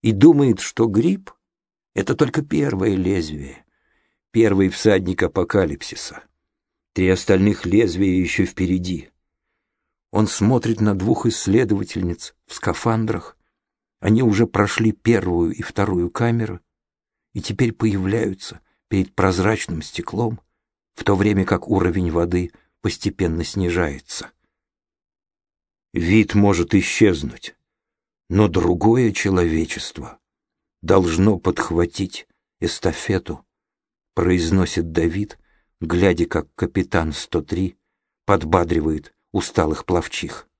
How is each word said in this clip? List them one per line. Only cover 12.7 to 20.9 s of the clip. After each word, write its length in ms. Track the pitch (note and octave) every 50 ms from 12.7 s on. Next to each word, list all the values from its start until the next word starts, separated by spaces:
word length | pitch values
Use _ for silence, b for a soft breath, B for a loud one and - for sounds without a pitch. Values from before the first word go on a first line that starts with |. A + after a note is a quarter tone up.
| G#2+ - - A#2+ A2+ A2 A2+ A2 G#2+ F2+ - - _ _ _ _ _ _ _ _ _ _ _ _ _ _
Они 240 | - F#2+ G#2+ A#2 C3
уже 220 | A2+ G#2 G2 A#2+
прошли 460 | A2+ - G2 G#2 G2 - - A2+ A2
первую 600 | G#2 _ _ A#2 A#2 G2+ F#2+ F#2 F2 E2+ E2+ E2 -
и 80 | -
вторую 480 | - - - - G2+ G#2 F#2 F2+ F2 F2
камеры 500 | _ - A#2+ A#2 A2+ A#2 A2 G#2 F#2+ F2+ _ _ _ _ _ _ _ _ _ _ _ _ _ _ _
и 80 | G#2
теперь 300 | - - G#2 - C3 A2+
появляются 880 | A2 _ A2+ A2 G2 G2 F#2 F#2+ G#2 A#2 A#2 G#2+ F#2+ F#2+ - - - - _ _ _ _ _
перед 280 | _ - G2 F#2 - _
прозрачным 680 | - F#2+ F#2+ F2+ F2+ F#2 G#2 A2+ G#2+ - - F2 D#2+
стеклом, 600 | D#2 - - - E2+ - - G2 A#2+ A2 A#2 - _ _ _ _ _ _ _ _ _ _